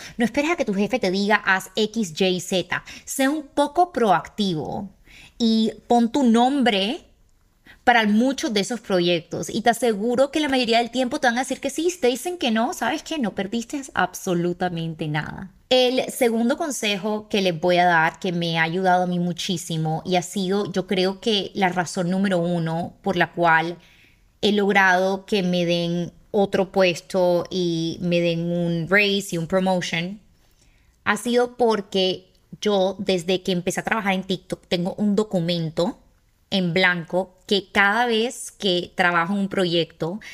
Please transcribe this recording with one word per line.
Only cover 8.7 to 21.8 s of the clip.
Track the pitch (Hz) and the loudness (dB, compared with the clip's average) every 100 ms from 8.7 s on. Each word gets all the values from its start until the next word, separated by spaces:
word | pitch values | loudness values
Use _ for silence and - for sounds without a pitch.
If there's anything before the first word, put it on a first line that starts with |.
| 240 | -4
proyectos. | - 185 175 170 156 - - | 0 2 2 0 -2 -8 -6
Y | 233 | -2
te | 233 | 0
aseguro | 226 240 202 226 240 277 | 2 0 0 0 2 2
que | 311 | 0
la | 294 | 0
mayoría | 262 240 226 | 0 2 2
del | 233 | 0
tiempo | 254 247 294 | -2 -2 0
te | 240 | 0
van | 233 | 0
a | |
decir | 262 262 | -2 -4
que | 277 | -4
sí. | - 339 | -2 -4
Si | 339 | 0
te | 247 | 0
dicen | 254 359 349 | 0 -4 -4
que | 269 | 0
no, | 220 247 | 0 -2
¿sabes | - 226 294 | -2 -4 -4
qué? | - 320 | -6 -4
No | 208 196 | -4 -4
perdiste | 190 226 226 294 262 | -4 -6 -6 -10 -6
absolutamente | - 180 - - 175 175 175 180 165 165 160 156 | -2 -2 -4 -4 -2 -2 -2 -4 -4 -8 -6 -4
nada. | 151 143 - 190 - - | -4 -6 -10 -14 -12 0
El | 254 247 262 - | 2 2 0 -4
segundo | - 240 226 233 294 | 0 0 2 0 0
consejo | 330 240 214 202 208 214 214 | -4 -4 -2 -2 -2 -4 -2
que | 214 | 0
les | 190 160 | 0 0
voy | 180 175 | 2 4
a | 180 | 4
dar, | 165 160 - | 4 2 0
que | 190 | -4
me | 175 170 165 | -2 -2 0
ha | |
ayudado | 165 175 190 180 | 0 0 2 2
a | 180 | 2
mí | 180 | 0
muchísimo | 175 170 - 170 - 165 160 160 190 | -2 -4 -4 -6 -4 -4 -2 -4 -2
y | 180 | -2
ha | |
sido, | 175 208 185 196 208 | -2 -4 -2 -2 -2
yo | 190 185 | -4 -2
creo | 190 185 190 | 0 0 -2
que | 240 208 180 | -2 -2 -2
la | - 185 | -2 0
razón | 180 | 0